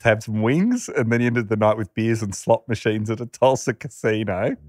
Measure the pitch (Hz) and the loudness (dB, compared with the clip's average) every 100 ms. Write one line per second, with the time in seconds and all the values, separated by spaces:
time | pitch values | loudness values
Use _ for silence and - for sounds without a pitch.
0 | 117 107 113 107 110 151 214 247 - - | 0 0 0 -2 0 2 2 0 -2 -2
1 | 113 117 120 117 104 107 107 107 107 - | 0 2 2 0 0 2 2 2 -2 -2
2 | 113 110 107 95 - 113 - 113 117 110 | -2 -2 -4 -4 2 2 2 -4 -2 -2
3 | 107 113 120 - 131 131 - 117 - - | -2 -6 -8 0 2 2 -2 -6 -8 -6
4 | 117 110 107 92 107 269 | -2 -2 -2 -2 -4 -6